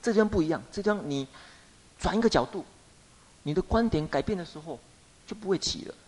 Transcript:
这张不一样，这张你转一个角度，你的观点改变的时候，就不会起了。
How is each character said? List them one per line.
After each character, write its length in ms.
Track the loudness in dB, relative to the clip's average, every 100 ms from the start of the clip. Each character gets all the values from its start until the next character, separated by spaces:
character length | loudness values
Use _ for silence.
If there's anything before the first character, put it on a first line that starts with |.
这 100 | 4
张 160 | 4 4
不 140 | 2
一 60 | 0
样， 120 | -2 -4
这 100 | -2
张 260 | 0 0 -2
你 200 | -4 -4 -12 -20 -20 -20 -20 -20 -4
转 220 | 0 4
一 20 |
个 80 | 4
角 160 | 4
度， 220 | 2 -6 -10 -18 -20 -20 -20 -20 -20 -10
你 100 | -2
的 80 | -2
观 260 | 2 2 2
点 160 | 0 0
改 120 | -2
变 160 | 0 -4
的 80 |
时 140 | -6 -12
候， 220 | -12 -14 -14 -20 -20 -20
就 120 | -14 -8
不 120 | 0
会 80 | 0
起 280 | 0 -4
了。 100 | -10 -14